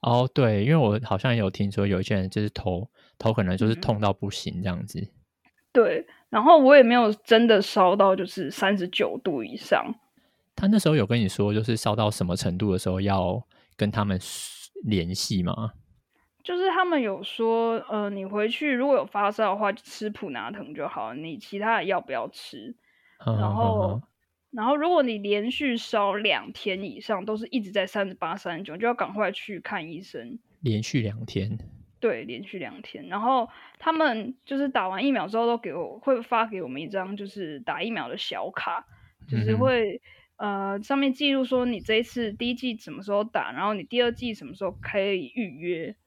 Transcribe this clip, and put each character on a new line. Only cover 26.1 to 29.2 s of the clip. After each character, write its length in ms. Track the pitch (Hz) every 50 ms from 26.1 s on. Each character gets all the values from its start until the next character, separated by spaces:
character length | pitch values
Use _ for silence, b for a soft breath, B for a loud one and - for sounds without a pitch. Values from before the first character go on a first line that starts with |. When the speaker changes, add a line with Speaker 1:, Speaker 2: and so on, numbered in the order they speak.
| 196
Speaker 2:
两 380 | 208 220 208 160 113 101 -
天 300 | - - - 208 185 190
以 180 | 196 185 110 -
上， 240 | - - 220 190 190
都 120 | 214 214
是 100 | 214 226 -
一 120 | - 262
直 120 | 208 190
在 140 | 202 202 185
三 200 | 185 - 208 196
十 80 | 190 185
八、 220 | - - 160 170
三 220 | 196 - 185 170 156
十 40 |
九， 140 | 196 - 156
就 100 | 175 220
要 80 | 233 240
赶 180 | 240 202 -
快 200 | 196 208